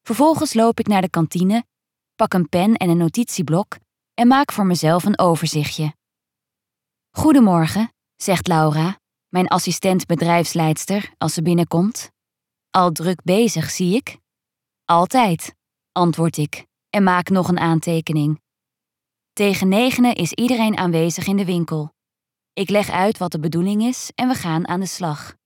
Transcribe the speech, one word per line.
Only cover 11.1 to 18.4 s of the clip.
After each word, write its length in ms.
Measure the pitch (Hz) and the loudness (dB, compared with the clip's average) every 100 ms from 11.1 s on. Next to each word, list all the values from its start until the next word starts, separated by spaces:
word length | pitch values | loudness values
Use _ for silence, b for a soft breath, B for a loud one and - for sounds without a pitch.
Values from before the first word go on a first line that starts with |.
| _ | _
als 160 | 160 | -6
ze 80 | - | -2
binnenkomt. 720 | 165 175 170 165 196 - - _ _ _ _ _ _ | 0 0 2 0 -2 -4 -16 _ _ _ _ _ _
"Al 220 | 185 180 | 2 2
druk 320 | 156 165 175 | 0 -4 -4
bezig, 460 | - 190 233 165 - | 0 2 2 0 -6
zie 260 | - 180 220 | -2 0 0
ik." 220 | - - _ _ _ _ _ _ - | -4 -20 _ _ _ _ _ _ 0
"Altijd," 680 | 170 180 262 220 165 - _ _ _ _ | 2 2 2 2 0 -6 _ _ _ _
antwoord 460 | 180 175 160 165 - | 0 0 2 -2 -2
ik 280 | 147 - - _ _ | -6 -6 -18 _ _
en 140 | 208 | 0
maak 260 | 190 180 175 | 2 2 2
nog 180 | 190 170 | 0 0
een 120 | 175 | 0
aantekening. 840 | 165 160 170 165 160 156 147 151 | 2 0 0 -4 -2 -2 0 -2